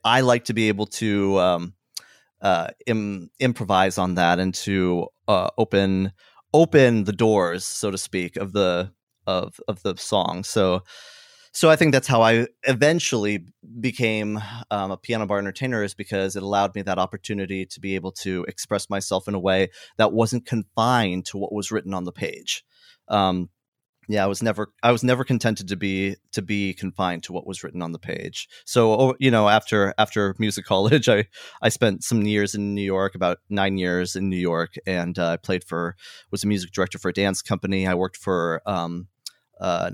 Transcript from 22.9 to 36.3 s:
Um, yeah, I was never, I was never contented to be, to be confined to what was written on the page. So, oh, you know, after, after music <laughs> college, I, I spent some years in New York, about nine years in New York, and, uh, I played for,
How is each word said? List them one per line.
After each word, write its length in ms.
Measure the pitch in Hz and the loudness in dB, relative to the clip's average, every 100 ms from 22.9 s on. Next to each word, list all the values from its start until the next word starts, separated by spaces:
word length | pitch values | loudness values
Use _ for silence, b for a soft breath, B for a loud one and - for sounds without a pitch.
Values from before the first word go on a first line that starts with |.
| b - | b -4
Um, 400 | 104 95 92 87 _ _ _ _ _ - | 0 2 0 -4 _ _ _ _ _ -4
yeah, 140 | 104 | 0
I 20 | 98 | 0
was 160 | 98 | 0
never, 300 | 113 101 107 _ | -2 -2 -6 _
I 100 | 117 | 2
was 100 | 120 | 4
never 220 | 127 127 | 2 2
contented 440 | 135 120 113 107 95 | 0 0 0 -4 -6
to 80 | 95 | -6
be, 400 | 98 95 98 98 _ | -4 -2 -2 -4 _
to 100 | 113 | -8
be 320 | 98 104 98 | -4 -2 -2
confined 500 | - 95 95 90 85 | -4 -8 -4 -4 -4
to 80 | - | -8
what 140 | 90 - | -10 -10
was 180 | 92 | -12
written 180 | 90 90 | -10 -8
on 100 | 85 | -8
the 60 | 82 | -8
page. 500 | - - - - - B | -10 -10 -10 -12 -16 B
So, 280 | B 123 113 | B 4 4
oh, 220 | 110 131 131 | 6 2 2
you 120 | 131 | 2
know, 180 | 113 104 | 6 6
after, 460 | 107 - 104 98 - | 4 4 0 2 0
after 380 | 107 107 98 95 | 0 0 -2 0
music 260 | 107 98 | -4 -4
<laughs> 20 | - | 0
college, 420 | 98 107 143 123 | 2 4 4 4
I, 160 | 104 101 B B B | 2 0 B B B
I 100 | 113 | -2
spent 340 | - 113 95 | 2 0 0
some 180 | - 113 | -2 0
years 320 | 104 104 101 | 0 0 -2
in 200 | 104 101 | -4 -4
New 80 | 101 | -4
York, 320 | 98 95 98 | -2 -2 -2
about 240 | 90 90 87 - | -2 -2 -2 -4
nine 280 | 101 98 95 | -2 0 0
years 380 | 90 90 87 92 | 0 0 -2 -4
in 140 | 98 | -2
New 60 | 90 | -2
York, 380 | 87 85 82 - - | 0 -2 -4 -8 -4
and, 320 | 90 87 90 | -4 -4 -2
uh, 120 | 85 | -2
I 60 | 85 | -2
played 260 | - 92 | -4 -6
for, 320 | - 85 85 90 B B B | -4 -6 -6 -8 B B B